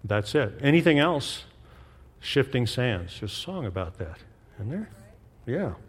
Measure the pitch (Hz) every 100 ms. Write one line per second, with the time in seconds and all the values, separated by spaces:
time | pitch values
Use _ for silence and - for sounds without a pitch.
0 | 104 104 104 151 110 - 139 165 170 147
1 | 156 156 - - - - - - - -
2 | - _ - 143 131 127 117 - 123 95
3 | 87 - 104 - - 185 117 92 90 -
4 | 80 82 - - - - 107 180 214 -
5 | - - - - - 143 165 85